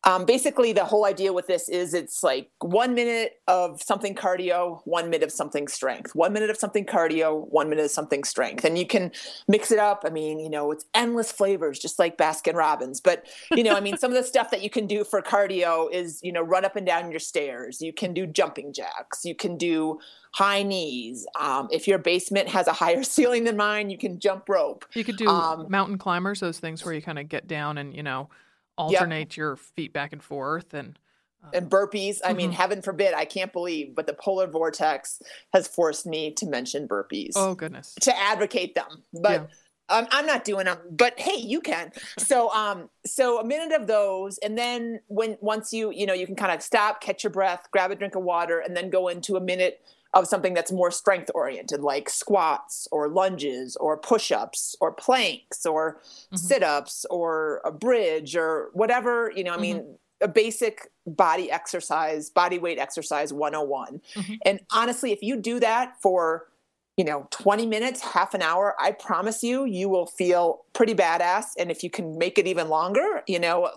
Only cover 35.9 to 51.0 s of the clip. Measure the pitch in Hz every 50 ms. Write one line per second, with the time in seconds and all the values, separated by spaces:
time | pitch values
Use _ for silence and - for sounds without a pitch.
35.9 | 147 - - 175 160 156 156 156 151 - - 175 139 123 127 127 - 143 147 117
36.9 | 101 101 98 - - - - - - 202 190 190 180 185 160 160 143 127 - -
37.9 | - - - 262 240 - 196 202 220 196 208 196 - 220 180 - - 175 - -
38.9 | - - _ _ - 165 170 208 202 160 156 156 _ _ _ _ _ _ _ -
39.9 | 185 226 226 240 254 277 294 311 294 - - 214 202 196 190 185 180 170 170 175
40.9 | 165 147 240 247 247 - - 330 403 269 226 202 240 339 - - - 170 170 -
41.9 | - - - - - - - - 285 247 233 226 208 220 214 208 202 185 165 -
42.9 | _ _ - - - - 262 247 240 226 220 226 277 311 330 320 311 302 226 185
43.9 | 220 208 208 196 190 190 190 196 196 - 208 208 214 226 240 240 247 240 233 233
44.9 | 226 214 _ - 208 202 220 226 208 - 202 208 214 214 214 - - 226 220 214
45.9 | 185 160 202 196 190 185 185 180 190 - 208 185 170 156 - - - 220 208 214
46.9 | 208 - - - 196 - - 214 170 190 196 190 175 180 - - - 196 185 185
47.9 | 196 185 202 196 - 190 185 180 175 170 170 170 170 165 - - 180 175 175 185
48.9 | 185 185 180 180 175 175 170 - 202 185 185 180 180 180 185 180 - - _ _
49.9 | _ _ _ _ - 190 180 170 - 190 190 185 180 170 165 - 185 185 180 175
50.9 | 170 -